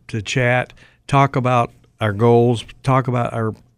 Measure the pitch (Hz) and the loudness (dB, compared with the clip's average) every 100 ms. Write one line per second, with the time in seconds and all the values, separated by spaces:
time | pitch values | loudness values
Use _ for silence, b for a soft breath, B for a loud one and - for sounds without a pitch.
0 | - 117 98 131 123 123 - - b b | -12 -10 -6 -2 0 0 -4 -12 b b
1 | - 143 139 139 123 123 117 _ _ _ | -2 2 2 0 0 0 -2 _ _ _
2 | 110 101 120 120 120 113 - - - 131 | -4 2 4 4 4 0 -6 -8 -2 0
3 | 131 123 110 117 110 107 _ | 0 -4 -4 -4 -6 -8 _